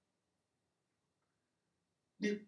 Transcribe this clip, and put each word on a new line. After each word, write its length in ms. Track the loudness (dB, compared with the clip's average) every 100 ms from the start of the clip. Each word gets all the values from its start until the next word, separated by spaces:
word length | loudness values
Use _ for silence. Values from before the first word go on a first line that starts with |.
| _ _ _ _ _ _ _ _ _ _ _ _ _ _ _ _ _ _ _ _ _ -2
The 220 | 0 4